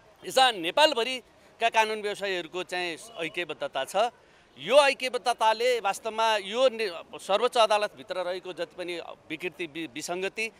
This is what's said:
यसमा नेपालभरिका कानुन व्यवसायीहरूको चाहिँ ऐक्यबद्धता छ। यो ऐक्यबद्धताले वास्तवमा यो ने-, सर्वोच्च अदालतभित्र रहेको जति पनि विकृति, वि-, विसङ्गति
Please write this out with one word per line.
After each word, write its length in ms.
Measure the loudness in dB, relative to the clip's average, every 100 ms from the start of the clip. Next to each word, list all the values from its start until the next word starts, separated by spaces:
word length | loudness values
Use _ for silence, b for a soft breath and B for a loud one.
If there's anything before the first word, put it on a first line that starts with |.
| _ _ -2
यसमा 240 | 4 4
नेपालभरिका 1160 | 2 -2 4 4 4 -2 -4 -10 _ _ -2 0
कानुन 340 | 2 2 0
व्यवसायीहरूको 600 | -6 -6 -4 -4 -6 -8
चाहिँ 340 | -6 -4 -4 -6 -12 -8
ऐक्यबद्धता 640 | -8 -6 -6 -6 -6 -4
छ। 120 | -2 0 0 -2 b b b -12
यो 180 | 4 6
ऐक्यबद्धताले 1000 | 6 4 -2 -2 -2 2 4 4 2 0
वास्तवमा 560 | 0 -2 -4 0 2 2
यो 320 | 0 2 2
ने-, 500 | 2 -4 -6 -12 -10
सर्वोच्च 380 | 0 2 2 4
अदालतभित्र 600 | 4 4 0 -6 -10 -6
रहेको 360 | -4 -6 -8
जति 240 | -8 -10 -8
पनि 240 | -8 -8 -10 -14 -12
विकृति, 380 | -8 -8 -8 -10
वि-, 240 | -8 -10
विसङ्गति 560 | -8 -6 -4 -6 -4 -8 -8